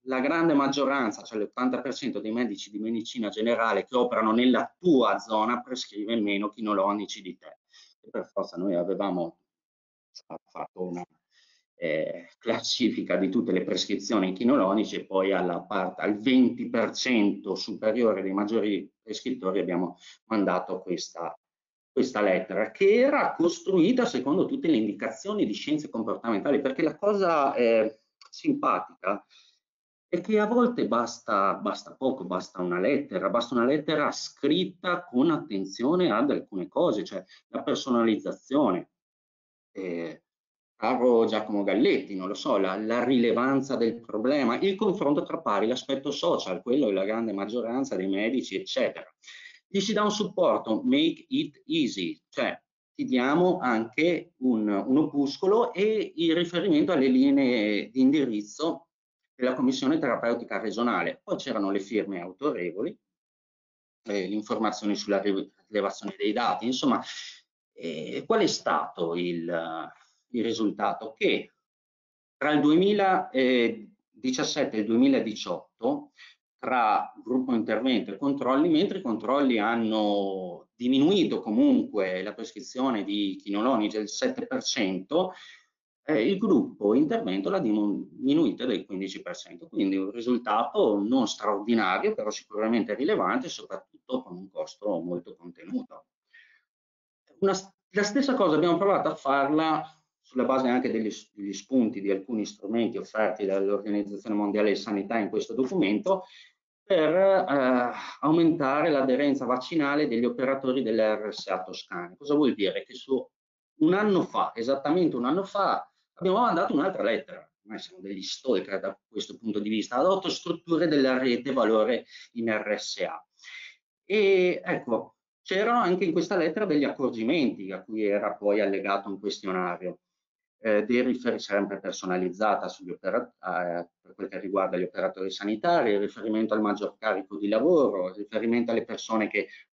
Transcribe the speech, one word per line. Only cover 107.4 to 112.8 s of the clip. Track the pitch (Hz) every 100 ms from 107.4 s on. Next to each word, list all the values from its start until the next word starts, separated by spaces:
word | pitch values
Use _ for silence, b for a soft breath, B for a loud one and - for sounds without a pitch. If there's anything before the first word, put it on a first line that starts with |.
| - 139 127 127 123 B B B
aumentare | 143 165 160 - 135 147 165
l'aderenza | 143 131 127 143 135
vaccinale | 120 - - 165 143 143 151
degli | 117
operatori | 120 120 131 135 135 131
delle | 110 113 107
R | 104 104
S | 98 -
A | 90
toscane. | - 90 - 90 87 90
Cosa | 143
vuol | 147 139
dire? | 107 95 92